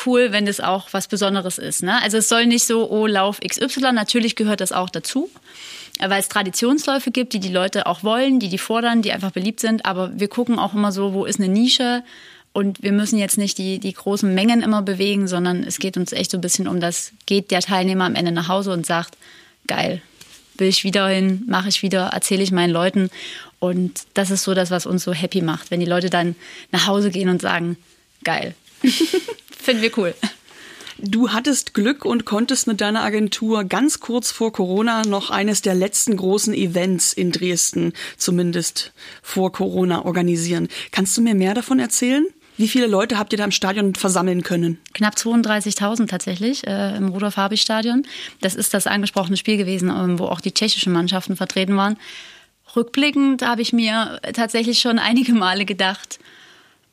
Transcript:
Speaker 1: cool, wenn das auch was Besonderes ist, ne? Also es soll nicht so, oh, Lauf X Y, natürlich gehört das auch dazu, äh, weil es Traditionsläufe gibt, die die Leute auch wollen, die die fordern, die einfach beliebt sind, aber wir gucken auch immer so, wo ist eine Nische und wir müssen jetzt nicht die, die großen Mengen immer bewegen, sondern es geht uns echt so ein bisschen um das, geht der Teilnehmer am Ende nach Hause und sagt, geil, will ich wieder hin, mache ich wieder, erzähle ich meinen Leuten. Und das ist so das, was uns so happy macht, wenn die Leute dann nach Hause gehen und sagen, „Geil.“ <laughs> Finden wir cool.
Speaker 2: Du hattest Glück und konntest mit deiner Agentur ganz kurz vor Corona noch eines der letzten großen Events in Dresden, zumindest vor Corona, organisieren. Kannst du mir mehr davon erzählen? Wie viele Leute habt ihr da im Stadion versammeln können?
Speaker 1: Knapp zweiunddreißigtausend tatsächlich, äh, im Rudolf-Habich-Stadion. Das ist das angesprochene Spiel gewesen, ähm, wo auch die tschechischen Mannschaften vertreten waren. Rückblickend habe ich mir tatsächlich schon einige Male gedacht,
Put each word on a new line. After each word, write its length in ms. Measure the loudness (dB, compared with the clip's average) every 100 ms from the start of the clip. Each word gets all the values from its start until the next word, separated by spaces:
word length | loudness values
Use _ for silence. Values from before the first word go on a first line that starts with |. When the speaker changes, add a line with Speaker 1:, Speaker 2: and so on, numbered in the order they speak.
| 2
Speaker 1:
cool, 260 | 4 4
wenn 140 | 2 0
das 140 | 0
auch 300 | -2 -2 -2
was 160 | -6 -4
Besonderes 500 | 0 0 0 -2 -6
ist, 260 | -6 -4
ne? 180 | -2 0
Also 160 | 2 2
es 120 | 2
soll 160 | 4 4
nicht 200 | 4 2
so, 240 | 2 2
oh, 180 | 2 2
Lauf 320 | 2 2 -2
X 180 | -6 -4
Y, 340 | -4 0 2
natürlich 420 | 2 2 2 0 0
gehört 260 | 0 0
das 100 | 0
auch 180 | -2 -4
dazu, 400 | -6 -4 -4 -4 -8 -20 -20 -18 -18 -12 -4
äh, 100 | 0
weil 100 | 0
es 100 | 0
Traditionsläufe 800 | 0 0 0 2 2 2 0 0
gibt, 220 | -2 -2
die 60 | -2
die 120 | -2
Leute 360 | 0 0 0 -2
auch 160 | -2
wollen, 360 | 0 2 4 2
die 100 | 2
die 80 | -4
fordern, 420 | -2 -2 2 2
die 100 | 0
einfach 200 | -2 -4
beliebt 280 | -2 -4 -2
sind, 260 | -2 0 0
aber 260 | -2 -4 -4
wir 100 | -4
gucken 320 | -2 0 0
auch 160 | 0 0
immer 160 | 0
so, 220 | 0 -2
wo 120 | -2 -2
ist 140 | 0
eine 100 | 2
Nische 540 | 2 4 2 2 -2 -4 -16 -20 -20 _
und 300 | -2 -2 -2
wir 80 | 0
müssen 260 | 0 2 0
jetzt 200 | 0 0
nicht 180 | -2 -2
die, 220 | -4 -4
die 140 | -6
großen 400 | -6 -4 0 2
Mengen 280 | 2 4 4
immer 220 | 2 0
bewegen, 440 | 0 0 0 0 0
sondern 360 | 0 0 0
es 160 | -4 -4
geht 180 | -4 -4
uns 140 | -4
echt 180 | -4 -4
so 80 | -4
ein 40 |
bisschen 260 | -2 -2 -2
um 120 | -2
das, 340 | -2 -2 -8 -12 -2
geht 240 | -2 2
der 120 | 0
Teilnehmer 440 | 2 0 2 2 0
am 100 | 0
Ende 160 | 0
nach 160 | -2 0
Hause 240 | -2 0
und 140 | -2 -2
sagt, 320 | -2 -4 -12 -20 -20 -20 _ -6
geil, 360 | -2 -2 -4 -10 _ -20 -20 _ 0
will 100 | 2
ich 160 | 2
wieder 240 | 2 2 2
hin, 360 | 2 2 0 -2
mache 220 | -2 0
ich 120 | -2
wieder, 240 | 0 0 0
erzähle 360 | -2 -2 0
ich 80 | 2
meinen 200 | 2 2
Leuten. 380 | 2 2 2 0 -4 -14 -16 -18 _
Und 440 | -2 0 -2 -4 -6
das 160 | -2 0
ist 140 | 0
so 100 | 0
das, 180 | 0 2
was 140 | -2 0
uns 200 | -2 -2
so 80 |
happy 280 | -2 -2 0
macht, 300 | -2 -4 -4
wenn 80 | -2
die 60 | 0
Leute 240 | 0 2
dann 260 | 0 0 -2 -10 -20 -4
nach 120 | 0 2
Hause 260 | 2 2
gehen 180 | 0 2
und 120 | 2
sagen, 360 | 0 -2 -2 -6 _ _ _ _ -4
„Geil.“ 300 | -2 -4 -10 -20 0 2 2 2
<laughs> 500 | 0 -2 -10 -16 -6
Finden 240 | 0 0
wir 160 | 0 0
cool. 160 | -2 -2 -6 -8 -18 -20 -20 -20 -18 -10
Speaker 2:
Du 320 | -2 2 2
hattest 440 | 2 0 0 0
Glück 300 | 0 2 0
und 220 | 0 -2 0
konntest 420 | 0 0 0 0
mit 140 | 0
deiner 220 | 0 0
Agentur 600 | 0 0 0 0 0 0
ganz 380 | 0 2 2 0
kurz 300 | -2 -2 -2
vor 200 | -2 -2
Corona 520 | 0 0 2 2 2
noch 260 | 2 0 -2
eines 320 | 0 0 0
der 140 | 2 2
letzten 420 | 0 0 0 0
großen 360 | 2 0 0
Events 600 | 0 0 0 0 2 0
in 180 | 0 0
Dresden, 600 | 0 0 0 0 0 -2 -4 -10 -6
zumindest 760 | 0 2 2 0 -4 -6 -10 -14 -20 -18
vor 320 | -6 -2 0
Corona, 500 | 0 -2 0 2 0
organisieren. 640 | 0 0 2 0 0 -2 -2 -6 -6
Kannst 240 | -2 0 2
du 60 |
mir 120 | 2
mehr 200 | 4 2
davon 260 | 0 0 -2
erzählen? 460 | 0 0 2 2 0 -2 -14 -2
Wie 100 | 2
viele 200 | 2 2
Leute 300 | 2 2 0
habt 140 | -2
ihr 60 | -2
da 80 | 0
im 60 |
Stadion 440 | 0 0 2 0 0
versammeln 480 | 0 2 2 0
können? 340 | 0 0 0 -2 -8
Speaker 1:
Knapp 240 | -2 0 0
zweiunddreißigtausend 920 | 2 2 2 0 0 -2 0 0 0
tatsächlich, 580 | -2 -4 -4 -2 -2 -4
äh, 300 | -2 -2 -2
im 100 | -2
Rudolf-Habich-Stadion. 960 | -2 -2 -2 -2 0 0 0 0 0 -2 -8 -16 -4
Das 140 | -4 -2
ist 180 | 0
das 140 | 0 2
angesprochene 500 | 0 0 -2 0 0
Spiel 180 | 0 0
gewesen, 320 | 0 0 0
ähm, 320 | 0 0 0
wo 60 | -2
auch 160 | -4
die 120 | -4
tschechischen 380 | -2 0 0 2
Mannschaften 460 | 2 2 -2 -2 -4
vertreten 400 | -2 0 2 2
waren. 180 | 2 -2 -8 -20 -20 -20 -20 _ -6 -2
Rückblickend 680 | -2 0 2 4 2 2
habe 180 | 0 0
ich 100 | 0
mir 480 | 2 2 0 -2 -6 -8
tatsächlich 460 | -2 -2 0 0 2
schon 180 | 2 2
einige 360 | 4 2 4
Male 300 | 4 2 0
gedacht, 540 | -2 0 0 -2 -10 -18 -20 -20 -20 -20 _ _ _